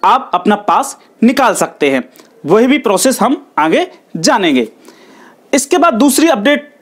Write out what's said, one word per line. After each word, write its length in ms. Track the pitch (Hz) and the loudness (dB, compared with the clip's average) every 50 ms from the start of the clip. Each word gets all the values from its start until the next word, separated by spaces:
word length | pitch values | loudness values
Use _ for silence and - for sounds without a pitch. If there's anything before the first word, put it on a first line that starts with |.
| - | 2
आप 260 | 185 226 254 254 - - | 2 0 0 -2 -4 -6
अपना 220 | - - 208 208 | -4 0 0 -2
pass 400 | 202 - - 170 208 277 277 - _ - _ _ _ 226 | -2 -2 -2 -2 -2 -2 -4 -10 _ -20 _ _ _ 0
निकाल 300 | 233 269 277 254 226 185 | 0 2 2 0 0 0
सकते 360 | - 175 - - _ 156 143 | -2 -4 -6 -4 _ -2 -2
हैं। 120 | 135 131 120 - _ - - _ _ _ - | -2 -2 -6 -8 _ -20 -20 _ _ _ -2
वही 200 | 139 175 220 240 | 0 2 2 4
भी 120 | 262 277 294 | 2 0 0
process 420 | - 214 202 185 - 269 247 - | 0 0 -2 0 0 -2 0 0
हम 240 | 208 240 285 - - _ _ - | 0 -2 -2 -4 -6 _ _ -2
आगे 280 | 147 160 185 285 359 359 - - _ _ _ | 0 0 0 0 -2 -4 -10 -20 _ _ _
जानेंगे। 520 | 165 160 277 277 196 - 339 139 127 117 110 - _ - - - _ - - - - - - - _ _ _ - | -4 0 0 0 2 0 0 0 0 -2 -4 -8 _ -20 -20 -20 _ -20 -20 -20 -20 -20 -20 -20 _ _ _ -4
इसके 240 | 277 - - 359 349 | -4 -2 -2 0 2
बाद 160 | - 339 269 | 2 2 2
दूसरी 340 | 208 262 285 - - 294 330 | 2 0 2 2 2 2 2
update 460 | 208 202 202 277 294 285 - - _ _ | 0 0 0 0 0 -2 -4 -12 _ _